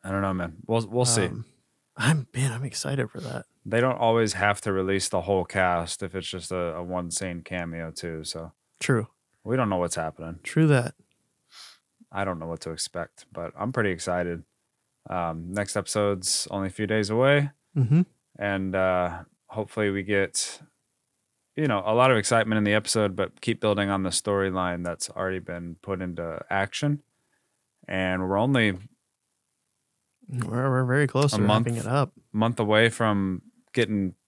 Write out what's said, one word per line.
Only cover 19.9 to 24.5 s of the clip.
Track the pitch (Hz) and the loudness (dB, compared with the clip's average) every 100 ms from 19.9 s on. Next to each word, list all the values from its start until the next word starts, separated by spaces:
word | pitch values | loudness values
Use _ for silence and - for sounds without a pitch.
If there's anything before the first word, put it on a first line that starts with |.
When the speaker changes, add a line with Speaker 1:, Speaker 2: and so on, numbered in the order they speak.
Speaker 1:
we | 98 | 0
get, | 95 101 95 - - - - _ _ _ _ _ _ _ _ - | 0 0 0 -2 -6 -10 -20 _ _ _ _ _ _ _ _ -2
you | 151 | 0
know, | 104 95 | 2 2
a | |
lot | 113 131 | 4 6
of | 120 | 6
excitement | 101 117 110 107 | 4 2 4 2
in | |
the | 104 | 4
episode, | 104 107 113 104 92 | 2 2 0 0 0
but | 92 - | -4 -4
keep | - 113 | -4 0
building | 107 101 101 | 0 0 0
on | 98 | 0
the | 95 | -2
storyline | 87 - 101 98 | -2 0 0 0